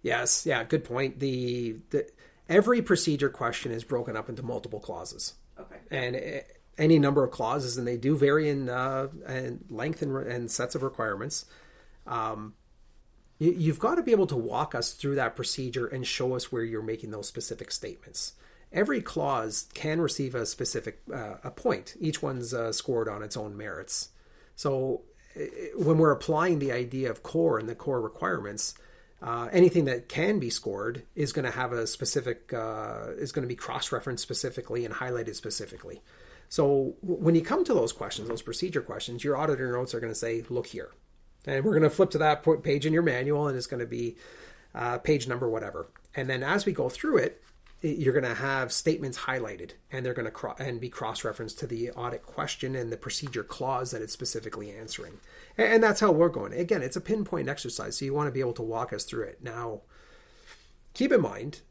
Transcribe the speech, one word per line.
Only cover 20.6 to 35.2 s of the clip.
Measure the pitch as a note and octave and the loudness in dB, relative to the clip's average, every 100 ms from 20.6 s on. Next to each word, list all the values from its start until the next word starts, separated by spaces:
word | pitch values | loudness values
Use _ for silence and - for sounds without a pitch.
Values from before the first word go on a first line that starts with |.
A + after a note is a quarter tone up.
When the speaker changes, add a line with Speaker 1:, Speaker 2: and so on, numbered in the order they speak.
| B2 A#2 - - - | -2 -2 -6 -12 -12
Speaker 1:
uh, | C3 G#2+ G2+ | -10 -8 -10
a | - | -12
point. | - B3 D3+ - - | -4 0 0 -4 -4
Each | D#3 D3 | -4 -2
one's, | C#3+ C3 A#2+ | -4 -4 -4
uh, | B2 A2+ | -4 -2
scored | G#2+ - A#2+ A2 | -4 0 0 0
on | G2+ | -4
its | G#2+ B2 | -8 -6
own | G#2+ G2+ | -8 -8
merits. | G#2 F#2+ G2 - - - _ - - - | -10 -10 -6 -4 -4 -12 _ -20 -20 -4
So, | D3 C3 C3 A#2+ - _ - - | 0 0 0 -2 -6 _ -20 -10
i-, | |
i-, | D3 - E3+ - | -10 -8 -10 0
when | D#3 D#3+ | 4 8
we're | D#3 | 8
applying | C#3+ - D#3 F3 E3 | 6 2 2 4 4
the | C#3 | 2
idea | A#2+ B2 C3 C3 | 0 -2 -2 -2
of | A2 | -4
core | - D#3+ E3 A2+ | -2 2 4 2
and | A2 | -2
the | A#2 | -6
core | - B2+ | -2 0
requirements, | A2 - F3+ F3 G2+ G#2 - - - - - _ | -2 -2 -2 -2 -4 -4 -4 -6 -20 -20 -20 _
uh, | A#2+ A#2 A#2+ | -6 -4 2
anything | F#3+ F3+ F3 | 8 8 8
that | C#3 A#2+ - | 2 0 -4
can | - F3 G#3+ | -2 0 2
be | B2 | 0
scored | - - G2 G#2+ B2 - | -2 -4 -4 -4 -6 -10
is | - C#3+ | -4 -2
gonna | - C3 | 0 -2
have | A#2+ B2+ | -2 -2
a | A#2+ A2 | -2 -2
specific, | - B2+ D3 B2 A2+ - | 0 0 0 0 -6 -6
uh, | A#2+ A2 A2 G#2+ A2 A2 - | -6 -6 -6 -8 -8 -8 -6
is | C#3 | -4
gonna | - B2+ | -4 -4
be | |
cross-referenced | B2 - B2+ - B2+ - B2 | -6 -6 -6 -2 -4 -4 -4
specifically | - B2 C3 B2+ - A#2+ A#2 | -2 -2 -2 -4 -6 -4 -4
and | |
highlighted | A2 B2+ B2 | -4 -4 -4